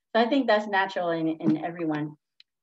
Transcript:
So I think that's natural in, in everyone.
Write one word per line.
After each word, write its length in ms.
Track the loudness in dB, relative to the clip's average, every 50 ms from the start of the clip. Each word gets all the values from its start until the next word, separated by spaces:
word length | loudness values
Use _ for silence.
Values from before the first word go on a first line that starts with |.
| _ _ 0
So 60 | 2
I 80 | 2 2
think 180 | 2 2 4
that's 220 | 4 2 2 2 0
natural 440 | 0 0 0 0 -2 -2 -2 0
in, 180 | 0 0 0 -2
in 340 | -2 0 0 0 0 0 -2
everyone. 540 | -6 -6 -4 -4 -4 -2 -2 -4 -6 -8 -14 _ _ _ -20 -20 _ _ _